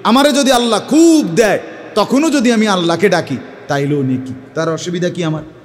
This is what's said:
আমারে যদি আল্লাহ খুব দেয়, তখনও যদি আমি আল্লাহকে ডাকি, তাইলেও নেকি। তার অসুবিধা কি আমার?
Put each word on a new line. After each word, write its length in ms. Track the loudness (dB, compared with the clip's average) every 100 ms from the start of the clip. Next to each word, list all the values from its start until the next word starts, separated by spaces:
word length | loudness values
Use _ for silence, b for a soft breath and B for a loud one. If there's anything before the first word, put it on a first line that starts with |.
আমারে 280 | 2 2 4
যদি 200 | 2 2
আল্লাহ 280 | 2 2 -2
খুব 480 | 0 4 6 4 2 0
দেয়, 240 | 2 0 -4 -16 -8 -4
তখনও 340 | 0 0 2
যদি 220 | 2 2
আমি 160 | 2 2
আল্লাহকে 420 | 0 0 0 2
ডাকি, 280 | 0 -2 -8 -10 -18 -6
তাইলেও 360 | -4 0 0
নেকি। 300 | 0 -2 -6 -12 -10
তার 160 | -6 -4
অসুবিধা 400 | -4 -6 -4 -4
কি 140 | -2
আমার? 200 | -4 -4 -8 -20